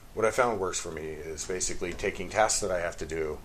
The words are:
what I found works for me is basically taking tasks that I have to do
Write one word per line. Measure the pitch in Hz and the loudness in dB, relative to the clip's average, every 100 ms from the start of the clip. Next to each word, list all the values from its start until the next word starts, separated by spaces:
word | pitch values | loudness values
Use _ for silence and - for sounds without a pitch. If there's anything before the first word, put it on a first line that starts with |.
| - - | -10 2
what | 110 | 2
I | |
found | 120 123 104 | 6 4 4
works | 92 85 | 0 -2
for | 90 | -4
me | 80 | -6
is | 78 78 78 78 - | -6 -8 -8 -8 -4
basically | 92 - 85 90 | -2 -2 -2 -2
taking | 87 101 - 87 | -2 -2 -2 0
tasks | 101 107 - | 4 4 4
that | 98 | 2
I | 90 | 0
have | 85 - | 0 -4
to | 80 | -4
do | 82 78 76 | -2 -2 -4